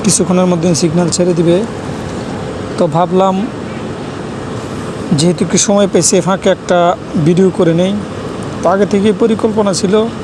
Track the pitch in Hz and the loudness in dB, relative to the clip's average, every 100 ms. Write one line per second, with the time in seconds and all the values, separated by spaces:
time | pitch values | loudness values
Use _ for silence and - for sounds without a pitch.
0 | - - 175 180 180 175 175 156 170 170 | 0 2 2 2 2 2 2 2 2 0
1 | 170 - 175 170 170 180 226 - - - | 0 0 0 2 2 2 0 -8 -8 -8
2 | - - - - - - - - 175 160 | -8 -8 -8 -8 -8 -8 -8 -2 0 0
3 | 175 185 190 190 233 - - - - - | 2 2 2 0 -4 -6 -8 -8 -8 -8
4 | - - - - - - - - - - | -10 -10 -10 -10 -8 -8 -8 -8 -8 -8
5 | - 139 170 165 175 185 - 202 196 196 | -2 2 2 2 0 0 2 2 4 2
6 | - 190 170 196 196 180 - 175 175 185 | 2 2 2 0 0 0 2 2 4 2
7 | - 190 151 180 190 160 170 165 185 208 | -2 0 2 4 4 4 2 2 0 -2
8 | - - - - - - 165 196 202 202 | -6 -8 -8 -8 -8 -2 0 2 2 2
9 | 214 190 233 214 226 214 202 175 185 214 | 2 2 2 2 0 2 0 0 2 2
10 | 226 - | 0 -4